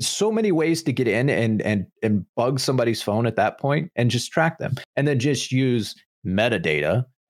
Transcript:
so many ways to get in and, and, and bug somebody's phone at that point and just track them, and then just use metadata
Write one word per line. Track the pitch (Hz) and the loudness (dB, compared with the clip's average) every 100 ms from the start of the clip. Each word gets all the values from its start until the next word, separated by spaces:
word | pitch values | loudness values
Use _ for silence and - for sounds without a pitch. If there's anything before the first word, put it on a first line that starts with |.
so | - - 208 | -6 -2 0
many | 220 214 | 0 0
ways | 160 160 165 | 2 2 0
to | 151 | -2
get | 127 117 | 0 0
in | 107 139 | 2 2
and, | 98 113 107 | 2 2 0
and, | - 104 90 - | 0 -2 -4 -4
and | 110 104 - | 0 0 -2
bug | - 120 135 | -2 -2 0
somebody's | - 127 117 110 | 0 0 0 0
phone | - 107 | -2 0
at | 117 101 | 0 0
that | 104 - | -2 0
point | 139 147 - | -2 -2 -2
and | - 120 | 0 0
just | 120 - | 0 -2
track | 165 160 - | 0 0 -2
them, | 151 139 - - | -8 -8 -6 -2
and | 143 | 0
then | 135 | 2
just | 139 131 - | 0 -2 -2
use | 127 131 120 98 - _ _ - | 0 2 0 -2 -10 _ _ -4
metadata | 95 120 104 82 76 73 117 123 _ | 0 2 2 0 0 2 0 -2 _